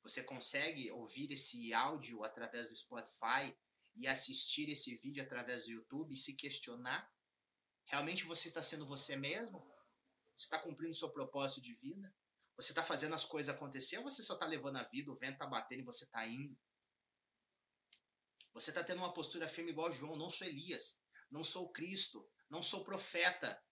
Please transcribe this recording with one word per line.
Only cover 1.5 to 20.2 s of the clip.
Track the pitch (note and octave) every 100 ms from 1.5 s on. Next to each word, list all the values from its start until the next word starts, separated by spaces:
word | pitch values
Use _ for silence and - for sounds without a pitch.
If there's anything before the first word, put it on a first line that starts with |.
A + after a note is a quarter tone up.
| A#2+ A#2
áudio | A2+ C3 D#3 A#2+ A#2
através | A2 - A#2 A#2+ A#2
do | A2+
Spotify | - A#2+ - - A2+ C3 C#3 - _ _ _ -
e | C3
assistir | C3+ - C3 - D3 D3
esse | D3 - A#2+
vídeo | C#3 C#3
através | C3+ A#2+ A#2+ B2 A2+
do |
YouTube | A2+ - C#3 D#3
e | C3+
se | - C3+
questionar? | C#3+ C3+ - A#2+ B2 D3 - _ _ _ _ _ _ _ -
Realmente | C#3 D3+ F#3
você | D#3+ E3+ E3+
está | E3
sendo | D#3+ D#3+ C#3
você | C#3 - C#3
mesmo? | C#3 F#3+ A#3 F#3+ - - _ _ _ _ _ -
Você | -
tá | -
cumprindo | F3 D3 E3
o | D3+
seu | D#3
propósito | C#3+ C3 C#3 C3+ C3+
de | B2
vida? | A#2 C3+ G3 F#3+ _ _ _ _ -
Você | -
tá | D#3
fazendo | E3 D3 D#3 D#3
as | -
coisas | D#3 C#3+
acontecer | C#3 C#3 C3+ C3+ G3+
ou |
você | C4+ C4+
só | - F#3+
tá | D#3+
levando | D#3 C#3 C3+
a |
vida, | A2+ B2 C#3+
o | -
vento | C3 C3+
tá | C#3+
batendo | A#2+ - B2+
e | B2
você | B2 -
tá | A2+ A2+
indo? | B2 C#3+ C3 _ _ _ _ _ _ _ _ _ _ _ _ _ - _ _ _ _ -
Você | A#2 -
tá | -
tendo | E3+ F3+
uma | F3+
postura | F3 D#3 F3 D#3+
firme | D#3+ E3+
igual | D3+ E3
João, | C#3 D3
Não | D#3